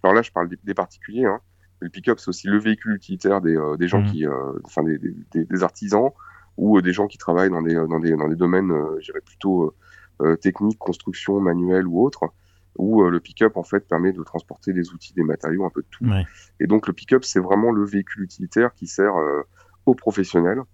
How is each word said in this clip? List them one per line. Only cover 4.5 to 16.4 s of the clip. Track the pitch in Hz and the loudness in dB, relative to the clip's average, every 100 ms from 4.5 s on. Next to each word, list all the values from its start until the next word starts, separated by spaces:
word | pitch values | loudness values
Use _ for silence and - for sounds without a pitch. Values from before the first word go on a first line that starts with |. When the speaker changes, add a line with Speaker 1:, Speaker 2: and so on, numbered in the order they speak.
| 67 | -10
Speaker 1:
enfin, | - - | -8 -2
des, | 78 76 | -2 -2
des, | 85 87 - | -6 -10 -6
des, | 85 | -4
des | 82 92 | -2 -2
artisans | 90 - 101 104 - - - - _ - | -2 -4 -2 2 2 -2 -20 -20 _ -2
ou, | 104 104 | 4 4
euh, | |
des | 90 | 4
gens | 92 101 | 0 -2
qui | - | -2
travaillent | - 85 95 | -2 2 2
dans | 87 | 2
des, | 82 | 0
dans | 82 80 80 | 0 0 0
des, | 82 | 0
dans | 78 76 | 0 0
des | 82 | 0
domaines, | 87 90 95 | 2 2 2
euh, | 80 76 80 | 0 -2 -6
je | - | -10
dirais | 78 | -14
plutôt, | _ _ 98 92 | _ _ -2 0
euh, | 78 _ _ - _ _ | 0 _ _ -20 _ _
euh, | 76 82 | 0 2
techniques, | 95 87 104 107 | 0 0 -2 -2
construction, | - 85 - 90 - 101 | -6 -8 -10 -10 -4 0
manuelle | 95 85 90 92 92 | 0 0 2 2 2
ou | 85 | 2
autre, | 131 - - _ _ _ _ - | 0 0 -8 _ _ _ _ -6
où, | 95 110 | 0 4
euh, | 90 | 4
le | 85 | 2
pick-up, | - - 110 95 | -4 2 2 2
en | |
fait, | 85 101 - | -2 -4 0
permet | 82 90 | 0 0
de | 87 | -2
transporter | 78 85 - - - | -8 -10 -12 -12 -6
des | 90 85 | -4 -4
outils, | 85 - | -8 -10
des | 92 | -2
matériaux, | 78 78 - 87 | -2 -2 -4 -2
un | 92 | -2
peu | 76 | -6
de | - | -12
tout. | - | -4
Speaker 2:
Ouais. | 120 95 87 - | 0 0 -2 -10